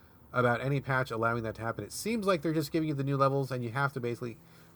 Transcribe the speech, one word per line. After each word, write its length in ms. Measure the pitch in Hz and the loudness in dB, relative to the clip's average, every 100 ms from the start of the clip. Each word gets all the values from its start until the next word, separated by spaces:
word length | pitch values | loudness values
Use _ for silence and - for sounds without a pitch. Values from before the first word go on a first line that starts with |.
| - - - | -20 -20 -4
about 300 | 127 123 117 | 2 2 2
any 180 | 131 139 | 2 0
patch 320 | 127 131 131 | 2 0 0
allowing 320 | 113 113 117 | 0 2 2
that 120 | 110 107 | -2 -4
to 60 | |
happen. 220 | 113 110 | -4 -4
It 80 | 104 | -6
seems 340 | - 208 233 196 | -6 -4 0 2
like 160 | 180 | 2
they're 120 | 165 | 2
just 180 | 160 147 | 0 0
giving 160 | 165 156 | 0 0
you 80 | 139 | 0
the 80 | |
new 140 | 135 139 | 0 2
levels, 340 | 135 139 135 | 4 2 0
and 100 | 127 | -4
you 100 | 117 | -4
have 200 | 127 139 | 0 0
to 60 | 131 | 0
basically, 380 | 120 117 120 110 - - - | -4 -4 -6 -10 -18 -20 -20